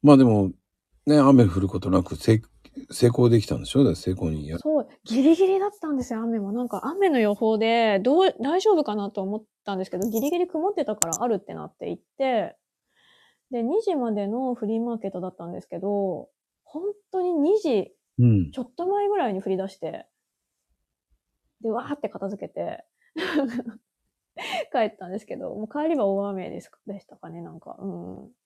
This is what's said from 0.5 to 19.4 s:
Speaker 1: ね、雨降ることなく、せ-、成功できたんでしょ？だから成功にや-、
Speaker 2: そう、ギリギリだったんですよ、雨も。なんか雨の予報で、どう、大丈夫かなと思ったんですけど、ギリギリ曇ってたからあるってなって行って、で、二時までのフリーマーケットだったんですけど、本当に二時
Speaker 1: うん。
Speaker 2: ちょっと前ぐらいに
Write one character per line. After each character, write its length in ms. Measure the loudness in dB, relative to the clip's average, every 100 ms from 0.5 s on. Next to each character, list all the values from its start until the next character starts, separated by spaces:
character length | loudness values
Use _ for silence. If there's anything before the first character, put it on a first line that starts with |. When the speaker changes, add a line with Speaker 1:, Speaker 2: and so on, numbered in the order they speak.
| -2 _ _ _ _ 2
Speaker 1:
ね、 120 | 6
雨 300 | 8 8 8
降 140 | 4
る 60 | -2
こ 120 | -4
と 100 | 0
な 120 | 0
く、 120 | 0 -4
せ-、 260 | 2 2 2 _ -20 -18 -14
成 160 | 2 2
功 220 | 4 4
で 100 | 4
き 60 | 2
た 100 | -6
ん 40 |
で 60 | -2
し 100 | 2
ょ？ 20 |
だ 60 | 2
か 40 |
ら 40 | 2
成 160 | -4
功 200 | -4 -4
に 160 | -6 -6
や-、 100 | -6
Speaker 2:
そ 220 | -2 -2
う、 60 | -2 -14
ギ 180 | -4 2
リ 140 | 4 6
ギ 100 | 4
リ 140 | 2
だ 80 | 0
っ 20 | -6
た 100 | -6
ん 80 | -4
で 60 |
す 100 | -4
よ、 80 | -4
雨 180 | -4 -4
も。 120 | -4
な 120 | -4
ん 60 | -4
か 120 | -6 -6
雨 240 | 0 2
の 100 | 4
予 120 | 2 2
報 240 | 0 2
で、 400 | 2 2 2 2
ど 220 | 4 4
う、 140 | 4 2
大 200 | -2 0
丈 100 | 4
夫 120 | 2
か 120 | 2 -2
な 160 | -6
と 100 | -6
思 160 | -6 -6
っ 60 | -10 _
た 120 | -8 -6
ん 40 |
で 60 | -6
す 60 |
け 80 | -4
ど、 100 | -2
ギ 100 | -2
リ 100 | -2
ギ 80 | -2
リ 80 | -2
曇 240 | -2 -2
っ 20 |
て 120 | -2 -4
た 100 | 2
か 100 | 2
ら 180 | 2
あ 40 | -2
る 80 | -2
っ 40 |
て 140 | -6
な 120 | -12 -12
っ 120 | _
て 120 | -10
行 80 | -10
っ 40 | _ _
て、 400 | -2 0 -4 -8 _ _ _ _ _ _ _ _ _
で、 100 | -4
二 200 | -2 -2
時 140 | 0 -2
ま 160 | -2
で 140 | -2 -4
の 280 | -4 -4 -4
フ 100 | -4
リ 120 | -2
ー 40 |
マ 140 | -4 -6
ー 20 |
ケ 120 | -8
ッ 20 |
ト 100 | -8
だ 60 | -10
っ 80 | -10
た 80 | -14
ん 80 |
で 80 | -14
す 60 | -12
け 100 | -8
ど、 520 | -4 -2 -2 -4 -10 _ _ _
本 200 | _ -8 -8 -8 _
当 100 | -4
に 120 | -2 0
二 240 | 2 2
時 340 | 2 -2 -2 _ _ 2
Speaker 1:
う 60 | 4
ん。 260 | 4 0
Speaker 2:
ち 80 | -6
ょ 20 |
っ 100 | -12 -8
と 120 | -4
前 200 | -2 0
ぐ 80 | 0
ら 120 | -2
い 40 |
に 80 | -4